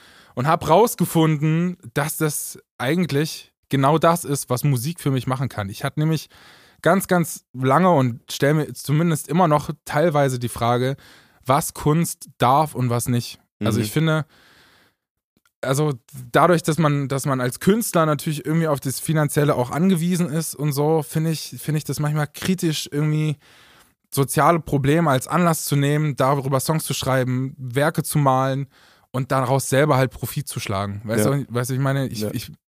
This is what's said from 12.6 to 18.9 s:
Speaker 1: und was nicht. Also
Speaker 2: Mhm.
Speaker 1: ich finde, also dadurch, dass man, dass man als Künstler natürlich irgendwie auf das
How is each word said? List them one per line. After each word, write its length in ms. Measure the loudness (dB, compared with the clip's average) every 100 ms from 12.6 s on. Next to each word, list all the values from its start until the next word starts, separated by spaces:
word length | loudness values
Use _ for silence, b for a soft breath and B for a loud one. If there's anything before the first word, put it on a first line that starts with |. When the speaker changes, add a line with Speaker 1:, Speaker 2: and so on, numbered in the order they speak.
| 2 -2
Speaker 1:
und 140 | -2
was 200 | -2 0
nicht. 300 | -2 -4 -10 _ -6
Also 180 | -2 0
Speaker 2:
Mhm. 40 | 0
Speaker 1:
ich 60 |
finde, 340 | 0 0 0 -4 b b b b b b b _ _ _ _ _ _
also 320 | -4 0 0 -2 _ -18 0
dadurch, 320 | 4 6 4
dass 140 | 2 0
man, 320 | 2 0 -2
dass 160 | -4 -2
man 160 | -2
als 180 | -2 0
Künstler 460 | 2 2 2 2 2
natürlich 400 | 0 -2 -6 -2
irgendwie 220 | 0 0
auf 100 | -2
das 220 | -4